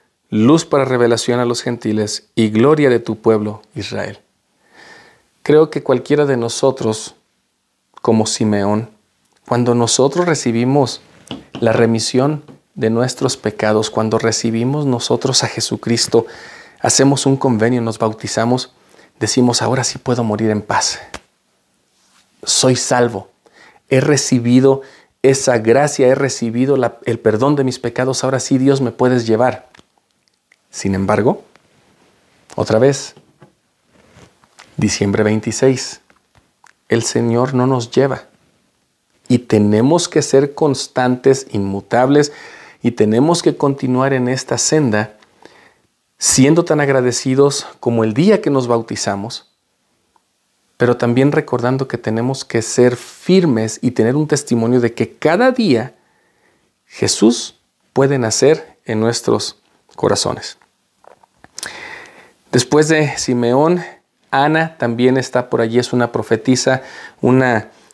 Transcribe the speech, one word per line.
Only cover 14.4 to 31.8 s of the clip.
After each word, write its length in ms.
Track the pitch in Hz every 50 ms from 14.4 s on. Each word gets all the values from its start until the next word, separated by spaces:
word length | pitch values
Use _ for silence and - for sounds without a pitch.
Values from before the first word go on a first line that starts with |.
| - 117 110 113 120 131 143 151 147
nosotros 580 | 135 123 117 - - 123 117 - 135 127 - 120
a 40 |
Jesucristo, 800 | - - 120 - - 120 - - 117 117 117 - - - 117 - - - - - - - - - - _ _
hacemos 460 | - 120 - - 135 139 139 135 -
un 100 | 135 135
convenio, 460 | 135 - 131 117 107 110 120 127 123
nos 180 | 117 113 110 -
bautizamos, 720 | 117 110 107 - - 113 - 117 113 120 123 123 - - _ _ _ _ _ _ _ _ _ -
decimos, 420 | 117 104 - 127 123 123 117 -
"Ahora 220 | 117 110 127 131 120
sí 140 | - -
puedo 260 | - - 131 123 123 117
morir 260 | 110 107 101 113 110
en 120 | 107 104
paz. 380 | - - - - - - - - - - - - _ _ _ _ _ _ _ _ _ _ _ _ _ _ _ _ _ _ _ _ _ _ _ _ -
Soy 320 | - - - - 131 127
salvo. 520 | 123 - - 131 123 120 117 113 95 - - _ _ _ _ _ _ - - _ _ _ _
He 100 | 135 131
recibido 840 | 147 151 147 139 - - 135 120 117 120 123 127 131 135 135 135 - - - - _ _ _ _ -
esa 340 | 135 135 135 - 135 123
gracia, 500 | 113 107 113 117 135 147 147 - - 127
he 80 | 127 135
recibido 640 | 135 139 127 - - 120 117 113 120 131 139 139
la, 220 | 131 123 113 - - -
el 160 | 123 113 117
perdón 380 | - 110 107 110 127 143 151
de 80 | 143 131
mis 140 | 127 120 -
pecados, 440 | - 120 - - 127 131 131 - -
ahora 160 | 131 135 123
sí, 180 | - - 139
Dios, 220 | 127 131 139 139 135
me 120 | 131 117
puedes 360 | - - 127 127 127 123 113
llevar". 400 | 110 110 107 123 127 127 - - _ _ - _ _ _ _ _ _ _ _ _ _ _ _ _ _ _ _ _ _
Sin 260 | - - - 98 95
embargo, 480 | 92 98 95 107 104 104 139 208 - - _ _ _ _ _ _ _